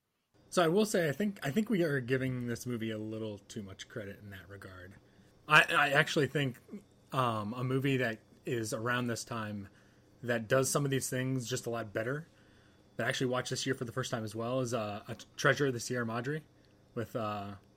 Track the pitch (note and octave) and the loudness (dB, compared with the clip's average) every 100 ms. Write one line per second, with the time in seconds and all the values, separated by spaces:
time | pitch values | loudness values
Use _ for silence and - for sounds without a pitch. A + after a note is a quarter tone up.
0 | _ _ _ _ - - E3 F#3+ G#3+ G3 | _ _ _ _ -2 2 4 4 2 2
1 | D#3+ C3+ G#3 G3 C#3 E3+ G#3+ G3 E3+ C#3 | 2 0 -2 -2 -2 0 2 2 2 0
2 | A#2 C3 C3 B2+ A#2+ A#2 B2 A#2+ A2+ A2 | 2 0 0 -2 -2 -4 -4 -4 -2 -4
3 | G#2+ A2 A2 G2+ - A2+ F#2+ F#2+ - A#2+ | -6 -6 -6 -8 -12 -12 -12 -12 -12 -10
4 | G2 G2+ G2+ F#2+ F2+ G2 F#2+ F#2 F#2 - | -10 -12 -14 -16 -16 -16 -16 -16 -18 -20
5 | - - - - - D#3 - E3+ D3 C#3 | -20 -20 -20 -10 8 8 8 6 6 6
6 | D3+ E3 C3 D3+ C3+ A#2+ - G3+ - _ | 4 4 2 2 0 -4 -12 -16 -16 _
7 | - C3+ B2 A2 G#2 B2 B2+ C3 C#3 C3 | -6 0 2 0 -2 -4 -2 0 2 2
8 | A#2+ A2 - - - A#2+ A2 A#2 A#2 B2 | 0 -2 -10 -12 -4 -4 -2 -2 0 0
9 | A#2+ A2+ - A#2 G#2+ G#2 G2 - - - | 0 -4 -4 -6 -6 -6 -10 -16 -20 -20
10 | - - A#2+ A#2 G#2+ C3 C3 D3+ C#3+ C3+ | -20 -8 -2 -2 2 4 4 2 2 0
11 | - B2+ C3 C3 A2 B2+ A#2+ A#2 G#2+ A2 | 0 -2 0 -2 -2 -4 -4 -4 -4 -4
12 | A2+ D3 E3 - - - - - - - | -2 -4 -8 -18 -20 -20 -20 -20 -12 -4
13 | A#2 - C3 B2 - C3 C3+ C3 A#2+ C3 | -2 0 0 0 -2 -2 -2 -2 -4 -4
14 | B2 A#2+ A2 A2 A2+ C3 B2 A#2+ G#2 G2+ | -4 -4 -4 -4 -2 0 0 -2 -2 -6
15 | - A2+ - - C#3+ C#3 C#3+ A#2+ - B2 | -10 -12 -12 2 4 4 2 0 -4 -4
16 | A#2 A#2 B2+ D3+ - - - - - A#2+ | -2 -2 -4 -6 -10 -20 -20 -20 -10 -6
17 | A2 B2 G#2+ G#2 G2+ G2+ - | -4 -4 -2 -4 -6 -12 -16